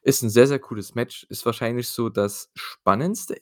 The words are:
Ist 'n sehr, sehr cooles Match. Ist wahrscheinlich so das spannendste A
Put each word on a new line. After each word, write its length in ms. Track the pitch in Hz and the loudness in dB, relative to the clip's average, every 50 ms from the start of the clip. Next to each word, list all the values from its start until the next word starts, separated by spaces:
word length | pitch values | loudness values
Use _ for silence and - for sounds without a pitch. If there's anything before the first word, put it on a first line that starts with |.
| - | 0
Ist 180 | 139 135 - 123 | 2 2 2 0
'n 60 | 110 | 4
sehr, 160 | 104 120 127 | 6 8 8
sehr 120 | 139 143 135 | 8 6 0
cooles 340 | - - 117 104 92 - - | -4 -8 -10 -10 -10 -8 -6
Match. 300 | 117 120 - - - - _ | -6 -6 -6 -8 -16 -16 _
Ist 140 | 110 - - | -14 -6 -4
wahrscheinlich 420 | 117 110 - 123 113 120 123 117 - | -4 -4 -2 -4 -4 -4 -4 -6 -6
so 200 | - - 117 113 | -6 -4 -6 -2
das 420 | - 104 101 101 - - - - _ | 0 -2 -2 -2 -4 -8 -14 -16 _
spannendste 800 | - - - - - _ 95 98 113 156 185 226 - - - - | -14 -14 -14 -16 -2 _ 0 2 2 0 -2 -4 -6 -8 -10 -8
A 20 | - | -4